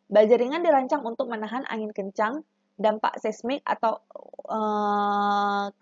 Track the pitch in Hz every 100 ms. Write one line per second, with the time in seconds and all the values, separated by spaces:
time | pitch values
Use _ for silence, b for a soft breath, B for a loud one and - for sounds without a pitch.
0 | _ 202 214 233 240 320 349 277 254 294
1 | 233 233 247 220 214 240 - 220 214 208
2 | 196 - 220 285 - _ _ - 214 214
3 | - - 220 - 233 285 - - 226 -
4 | _ - 50 - - 220 214 208 208 208
5 | 202 202 202 202 202 202 202 -